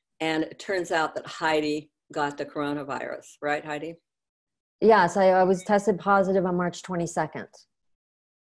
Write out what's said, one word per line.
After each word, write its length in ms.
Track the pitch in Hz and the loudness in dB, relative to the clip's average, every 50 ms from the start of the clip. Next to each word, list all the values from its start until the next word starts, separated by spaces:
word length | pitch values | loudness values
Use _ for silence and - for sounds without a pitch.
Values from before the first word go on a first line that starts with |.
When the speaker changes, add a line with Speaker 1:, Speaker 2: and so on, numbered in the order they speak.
| _ _ _ - | _ _ _ -6
Speaker 1:
And 240 | 160 160 160 160 160 | -4 -2 -2 -2 -2
it 160 | - - - | -4 -8 -12
turns 320 | - - 196 180 170 180 | -8 -4 -4 -4 -2 -2
out 240 | 180 160 156 151 - | 0 0 0 -2 -4
that 120 | 147 - | -8 -12
Heidi 640 | - - - 170 156 156 156 151 151 151 156 151 _ _ _ _ _ | -12 -8 -2 0 0 0 0 0 -2 -4 -4 -8 _ _ _ _ _
got 260 | - 156 147 143 143 | -4 -4 -4 -4 -4
the 80 | - 139 | -8 -10
coronavirus, 800 | 135 - 151 143 143 147 147 135 139 127 123 123 127 - - - - - _ | -8 -6 -6 -4 -4 -4 -6 -6 -8 -8 -8 -8 -8 -10 -12 -14 -18 -16 _
right, 220 | 147 147 147 151 151 | -4 -4 -4 -4 -4
Heidi? 320 | 151 151 147 156 165 165 - _ _ _ _ _ _ _ _ _ _ _ _ _ _ _ _ | -8 -10 -8 -10 -12 -14 -16 _ _ _ _ _ _ _ _ _ _ _ _ _ _ _ _
Speaker 2:
Yes, 360 | 180 220 220 202 175 170 - | 4 6 6 6 6 4 2
I, 100 | 202 190 | 4 4
I 160 | 190 185 185 185 | 6 6 6 4
was 200 | 185 190 180 - | 4 2 0 0
tested 360 | - 208 202 202 226 196 170 | 0 0 2 2 0 -2 0
positive 460 | - 202 202 196 190 190 190 196 175 | 2 2 4 4 4 2 2 2 0
on 100 | 185 175 | 0 0
March 260 | 180 175 175 170 - | -2 -2 -4 -4 -8
twenty-second. 680 | - 185 185 175 170 160 - 175 156 156 - 120 - - - - _ _ _ _ _ _ _ _ _ _ _ _ _ _ _ _ | -10 -6 -4 -4 -4 -2 -2 -4 -4 -4 -6 -10 -12 -14 -18 -20 _ _ _ _ _ _ _ _ _ _ _ _ _ _ _ _